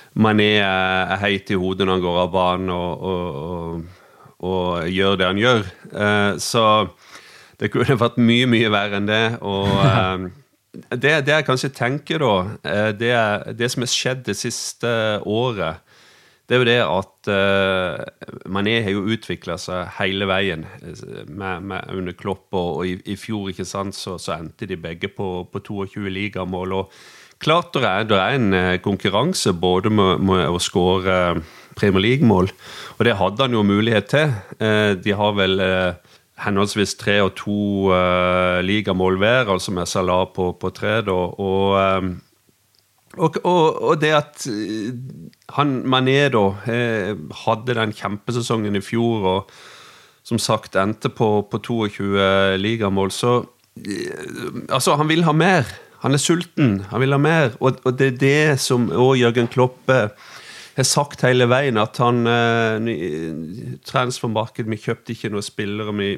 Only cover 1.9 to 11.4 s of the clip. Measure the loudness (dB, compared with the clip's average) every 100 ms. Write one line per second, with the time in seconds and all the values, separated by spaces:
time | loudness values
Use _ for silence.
1.9 | 0 0 0 0 2 0 0 -2 -4 -4
2.9 | -6 -4 -4 -4 -8 -8 -8 -8 -8 -12
3.9 | -18 _ _ -20 -10 -4 -2 0 -2 -2
4.9 | 2 2 2 2 2 2 2 0 -12 -12
5.9 | -2 0 2 0 -2 -2 2 4 4 2
6.9 | -6 -20 -20 -20 -20 -20 -6 -2 0 2
7.9 | 2 2 4 4 4 4 4 4 2 0
8.9 | -2 0 2 2 -2 -4 -2 2 4 4
9.9 | 4 2 -2 -8 -12 _ _ _ -18 -10
10.9 | 0 2 2 2 0